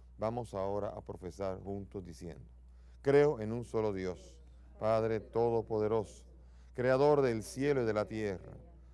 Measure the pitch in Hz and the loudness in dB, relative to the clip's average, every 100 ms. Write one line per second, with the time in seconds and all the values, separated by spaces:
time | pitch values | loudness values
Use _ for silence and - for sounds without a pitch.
0 | - - 110 120 113 98 98 101 101 104 | -18 -6 -4 -4 -6 -4 -2 -2 -4 -8
1 | 104 95 92 - 98 95 95 101 95 101 | -12 -12 -10 -6 -6 -6 -8 -8 -8 -12
2 | 90 82 87 76 - - - - - - | -12 -12 -14 -14 -18 -20 -20 -20 -20 -4
3 | 139 143 147 123 107 117 113 113 107 95 | 4 6 6 2 -4 -6 -4 -2 0 -2
4 | 92 85 - - - - - - 107 113 | -4 -6 -12 -20 -20 -20 -20 -4 0 2
5 | 113 110 - 113 120 117 104 107 107 113 | 2 -2 -2 0 2 0 0 0 2 0
6 | 95 - - - - - - - 123 131 | -2 -10 -20 -20 -20 -20 -12 -2 2 6
7 | 147 143 131 113 - 127 143 135 113 104 | 6 6 4 0 -4 -2 0 2 2 0
8 | 104 110 104 90 - - - - - | 0 -2 -4 -4 -10 -18 -18 -20 -20